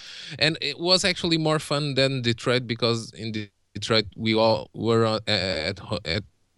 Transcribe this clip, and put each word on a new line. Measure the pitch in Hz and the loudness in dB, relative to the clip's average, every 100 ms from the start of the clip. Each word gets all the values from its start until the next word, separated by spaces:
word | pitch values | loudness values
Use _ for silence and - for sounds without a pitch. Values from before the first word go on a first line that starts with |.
| - - - 147 | -16 -16 -14 0
and | 151 160 | 0 0
it | 143 135 | -6 -4
was | 170 185 | 0 2
actually | 190 175 175 165 | 2 0 0 2
more | 156 156 | 2 0
fun | - 147 147 | 0 -2 0
than | 131 135 135 | 2 2 2
Detroit | 117 117 - 123 120 | 0 0 0 0 0
because | 117 117 117 110 | -2 0 0 -4
in | 76 113 | -10 -8
De-, | 107 101 _ _ | -8 -10 _ _
Detroit | 104 - 110 107 - | -10 0 2 2 -2
we | 110 | 0
all | 110 113 92 - | 4 4 2 -2
were, | 107 107 113 113 | -4 2 4 4
uh, | 107 104 | 0 0
at | 104 92 78 80 98 | 0 0 -2 -4 -6
ho-, | - 107 | -6 -6
at | - 87 - _ _ | -2 -4 -4 _ _